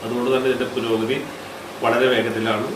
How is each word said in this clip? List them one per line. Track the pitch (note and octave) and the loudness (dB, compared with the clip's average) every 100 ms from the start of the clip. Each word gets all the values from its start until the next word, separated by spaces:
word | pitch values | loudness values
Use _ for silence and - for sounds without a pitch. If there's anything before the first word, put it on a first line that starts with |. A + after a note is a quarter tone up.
അതുകൊണ്ട് | A2+ B2 B2 C3 | -2 -2 2 2
തന്നെ | C3 | 2
ഇതിന്റെ | B2 B2+ | 0 0
പുരോഗതി | B2+ A2+ A2 A2+ C3+ - - - - - - | -2 0 0 0 -2 -4 -10 -14 -14 -14 -2
വളരെ | - A#2+ B2+ | 0 4 4
വേഗത്തിലാണ്. | A#2+ A2+ A2 A2 G#2+ - | 4 2 0 0 0 -2